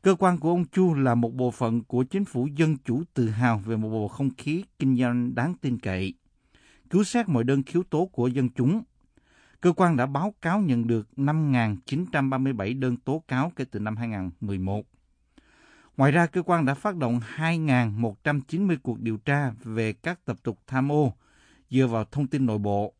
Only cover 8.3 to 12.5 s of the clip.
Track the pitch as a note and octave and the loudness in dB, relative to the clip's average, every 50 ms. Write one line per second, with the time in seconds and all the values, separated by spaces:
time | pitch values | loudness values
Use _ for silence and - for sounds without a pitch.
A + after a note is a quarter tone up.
8.3 | B2 C#3 B2+ B2 - - B2 C3 F3+ A3+ - _ _ _ _ _ _ _ _ _ | 0 0 -2 -2 0 0 2 2 2 0 -4 _ _ _ _ _ _ _ _ _
9.3 | _ _ _ _ _ _ - F3 E3+ - F#3+ F3 D#3+ B2+ B2 C#3 C3+ C#3+ E3+ G#3+ | _ _ _ _ _ _ 2 2 4 4 4 4 4 2 0 0 0 -2 -4 -4
10.3 | G#3 _ - E3 F3 G#3 G3+ D#3+ B2+ A#2+ A#2 A#2 A#2 A2+ G#2 _ _ - C#3 C#3+ | -6 _ -2 -2 0 2 2 2 2 2 2 2 0 0 -2 _ _ -2 0 0
11.3 | D3+ D#3+ D#3 D3 C3 B2 A2+ A2 G#2 F2+ - - C#3 D3 F#3 F3 - D3 C3+ C3+ | 2 2 2 2 2 2 2 0 -2 -4 -6 -6 -4 -4 -4 -2 -2 0 0 0
12.3 | C3+ C3 C3 C3+ | 0 0 0 0